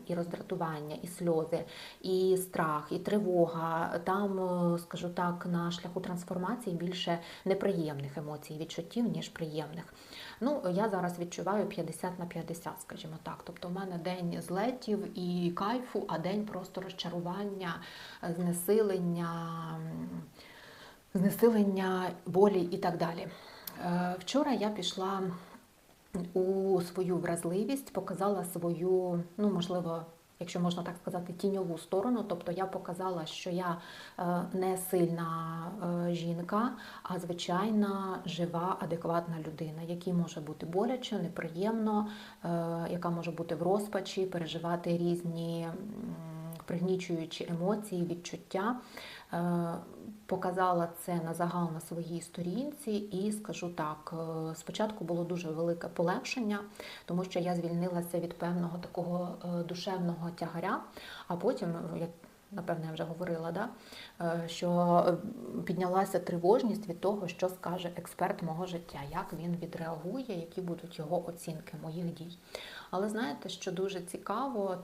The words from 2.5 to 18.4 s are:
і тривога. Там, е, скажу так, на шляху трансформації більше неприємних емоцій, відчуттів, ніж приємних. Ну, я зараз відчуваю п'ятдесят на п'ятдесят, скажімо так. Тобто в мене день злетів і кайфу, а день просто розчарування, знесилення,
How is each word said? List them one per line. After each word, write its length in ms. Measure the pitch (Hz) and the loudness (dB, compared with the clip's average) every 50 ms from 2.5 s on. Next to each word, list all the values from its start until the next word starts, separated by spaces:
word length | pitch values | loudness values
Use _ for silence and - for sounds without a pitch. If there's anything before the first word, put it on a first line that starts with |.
| - - 170 160 151 151 151 - | 2 2 2 4 4 0 0 0
і 80 | - 175 | -2 -2
тривога. 1000 | 175 - 202 208 175 180 180 175 170 165 170 165 165 165 165 165 165 - - 170 175 | 0 4 4 4 4 6 8 8 8 6 6 0 0 2 2 2 2 2 0 0 2
Там, 360 | 185 185 196 208 202 196 190 185 180 180 180 175 170 170 | 2 2 2 2 2 2 2 2 2 2 4 4 4 4
е, 40 | 170 | 4
скажу 300 | 170 - - 170 - 175 | 0 -4 -6 -6 -4 -4
так, 380 | 175 190 180 175 175 175 - | -2 0 0 0 0 -2 -2
на 240 | 180 175 170 170 170 | 0 0 2 2 0
шляху 300 | 170 - - 180 180 190 | -2 -4 -6 -4 -4 -4
трансформації 760 | 185 202 180 175 175 - 190 185 180 185 240 247 - 202 175 | -2 -2 -4 -4 -4 -4 -2 -2 0 0 -2 -2 -2 -2 -2
більше 420 | 165 170 180 180 180 - 180 170 170 - - - - - | 0 0 -2 -2 -2 0 0 0 0 -2 -8 -14 -6 0
неприємних 760 | 185 190 196 - 196 190 170 160 151 147 139 139 143 139 165 | 2 2 4 4 2 2 2 2 0 -2 -2 -4 -6 -6 -6
емоцій, 400 | 151 151 151 147 - - 156 151 | -6 -6 -8 -8 -8 -10 -8 -6
відчуттів, 500 | 160 156 - - 170 - - 233 240 214 | -6 -6 -6 -6 -8 -4 0 0 2 2
ніж 200 | 165 170 160 - | 2 0 -4 -6
приємних. 560 | - - 165 156 151 156 156 147 156 170 170 - - - - - - - - - - - | -6 -6 -6 -4 -2 -4 -4 -4 -6 -10 -10 -12 -16 -20 -18 -16 -14 -14 -12 -14 -8 -2
Ну, 220 | 214 269 294 277 - 180 180 | 0 0 2 2 0 2 2
я 160 | 185 214 226 | 2 2 2
зараз 300 | 196 185 175 180 175 175 | 2 2 0 0 0 -2
відчуваю 480 | 175 175 - - 170 180 202 214 190 | -4 -4 -4 -2 0 2 2 2 2
п'ятдесят 520 | - - - 165 156 165 - - 180 180 - | 2 0 -2 -4 -4 -4 -4 -4 -4 -2 -4
на 80 | 175 | -6
п'ятдесят, 540 | 175 - 170 160 165 165 - - 160 165 - | -6 -4 -6 -6 -4 -6 -6 -6 -8 -8 -8
скажімо 340 | - - - - - 160 160 156 - | -10 -12 -12 -10 -10 -10 -10 -10 -8
так. 200 | 160 156 - - | -10 -10 -10 -10
Тобто 240 | - - - - 180 | -14 -12 -10 -8 -6
в 40 | 180 | -4
мене 260 | 190 196 190 180 170 | -4 -4 -4 -4 -4
день 440 | 160 185 180 180 175 170 175 175 165 | -2 -2 -2 0 -2 -2 -2 -2 -4
злетів 760 | - 175 180 208 247 254 - - - 208 190 - - - 185 | -2 0 2 2 2 0 -2 -2 0 0 0 0 -4 -4 -2
і 320 | 180 175 175 175 175 175 | -2 0 2 2 2 2
кайфу, 540 | 175 - 196 202 240 254 247 - - 214 - - | 2 2 2 2 2 0 -2 -2 -2 -2 -2 0
а 100 | 175 160 | -2 0
день 280 | 165 180 196 214 208 | 0 0 0 0 0
просто 340 | 208 - 185 180 - - 190 | -2 -4 -6 -6 -6 -6 -6
розчарування, 920 | 185 190 - - - 175 170 175 170 175 180 196 208 202 196 190 185 170 165 175 175 - - - - - - - - 180 170 | -6 -6 -8 -6 -6 -4 -2 -2 -2 -2 -2 -2 -2 -4 -4 -4 -4 -4 -4 -6 -8 -12 -12 -14 -14 -14 -12 -8 -4 -4 -2
знесилення, 920 | 170 | 2